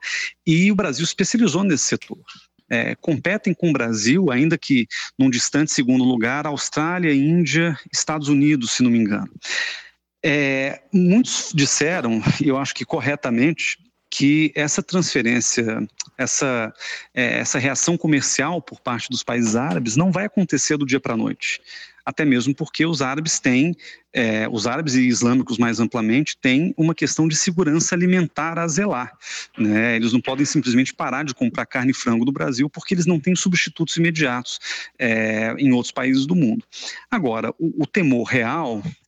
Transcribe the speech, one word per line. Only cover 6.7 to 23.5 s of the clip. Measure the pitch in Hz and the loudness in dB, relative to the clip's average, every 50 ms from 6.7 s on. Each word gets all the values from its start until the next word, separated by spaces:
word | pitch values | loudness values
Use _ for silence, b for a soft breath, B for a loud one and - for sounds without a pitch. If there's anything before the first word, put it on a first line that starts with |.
| - 147 151 165 180 180 175 160 | -4 -2 -2 -2 -2 0 0 2
Índia, | 143 135 139 151 165 175 175 139 131 160 170 170 151 - - - | 2 4 4 4 4 4 2 2 2 0 0 0 -2 -6 -8 -8
Estados | - - - - 151 156 147 139 | -6 -6 -4 -4 -4 -4 0 2
Unidos, | 147 139 143 147 151 135 117 110 | 2 4 4 4 4 2 0 -2
se | - - | 0 2
não | 127 123 | 4 4
me | 117 117 | 4 4
engano. | 113 98 104 104 101 - - - B B B B B B B B B B B B _ _ _ _ - | 2 2 0 -2 -4 -8 -12 -14 B B B B B B B B B B B B _ _ _ _ -2
É, | 160 165 147 143 139 135 135 135 139 - - _ - | 0 0 2 0 0 0 -2 -2 -4 -6 -10 _ 0
muitos | - 190 180 175 185 233 254 - - - - - | 2 4 4 6 6 4 4 2 -2 -6 -6 -4
disseram, | - 151 139 135 - - 147 156 180 180 131 117 113 107 104 - - - | 0 0 0 2 2 0 0 0 0 -2 -2 -2 -2 0 0 0 0 2
e | - 151 | 2 0
eu | 131 135 | 0 0
acho | 139 131 - | -2 -4 -6
que | - 120 | -8 -8
corretamente, | - - 156 120 139 143 143 - 135 117 117 - 170 160 - - - - - _ _ _ _ _ - - | -6 -4 -4 -2 -2 -4 -4 -2 -2 0 2 2 2 0 0 -4 -6 -6 -8 _ _ _ _ _ -10 -4
que | - 143 139 147 156 156 147 - | 0 2 4 4 4 2 0 0
essa | 151 147 147 - - | -2 -2 -2 -2 -4
transferência, | 160 - - 147 151 135 - 143 113 113 120 120 113 - - - 117 113 110 110 104 110 _ - - - _ | -4 -2 0 0 0 0 0 0 2 2 2 2 0 0 0 0 0 -2 -2 -4 -6 -6 _ -12 -14 -12 _
essa, | - 131 - - - 147 135 127 120 113 110 - B B B B B B B | -6 -4 -4 -2 -2 -2 -2 -2 -2 -4 -6 -8 B B B B B B B
é, | B 127 123 117 117 117 | B -2 -2 0 0 -2
essa | 120 - - 135 | -2 -2 -2 -2
reação | 120 139 131 - - - 175 | 0 -2 -2 0 0 0 0
comercial | 165 - 160 151 139 131 - - - 135 151 180 170 | 0 2 2 2 2 2 0 -2 -2 -2 -2 -2 -6
por | - - - - | -8 -10 -16 -10
parte | - 127 123 117 - - | -8 -6 -6 -6 -6 -6
dos | 127 113 - | -8 -8 -6
países | - 120 123 117 110 107 | -4 -2 0 0 2 0
árabes | 117 131 156 180 165 127 113 107 | 0 0 0 -2 -2 -2 0 0
não | 135 170 190 | 2 2 2
vai | 175 180 202 | 2 0 -2
acontecer | 208 - 214 185 - - 139 - - 156 | -2 0 0 0 0 0 0 0 0 0
do | 143 143 | -2 0
dia | 131 127 135 | 0 -2 -2
pra | - - 120 | -2 -2 -4
noite. | 113 110 110 107 - - - - - B B B B B B B B B | -2 -2 -4 -4 -4 -6 -8 -8 -8 B B B B B B B B B
Até | 143 139 - 160 | -8 -4 0 2
mesmo | 147 127 123 113 131 139 | 2 2 2 2 0 -2
porque | - 160 - - - 151 | -2 -4 -6 -2 0 0
os | 170 165 139 | 0 0 -2
árabes | 139 127 135 147 160 160 - - | -2 -2 -4 -4 -4 -4 -4 -2
têm, | - 135 | 0 2